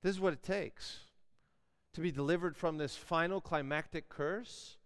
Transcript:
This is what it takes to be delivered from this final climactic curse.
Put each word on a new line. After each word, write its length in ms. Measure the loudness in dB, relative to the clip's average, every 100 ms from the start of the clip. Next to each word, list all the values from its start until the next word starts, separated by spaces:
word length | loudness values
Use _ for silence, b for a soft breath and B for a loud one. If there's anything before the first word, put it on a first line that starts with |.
This 120 | 0
is 60 | 4
what 120 | 2
it 100 | 2
takes 580 | 0 -2 -2 -8 -12 -12 -16 _ -20 _ _ _ _ _ _
to 80 | -2
be 100 | -2
delivered 460 | 2 4 4 2 0
from 220 | 0 0
this 180 | -2 -4
final 460 | 0 2 4 0
climactic 680 | 0 0 2 -2 -2 -6 -8
curse. 680 | -2 -2 -2 -6 -14 -16 -18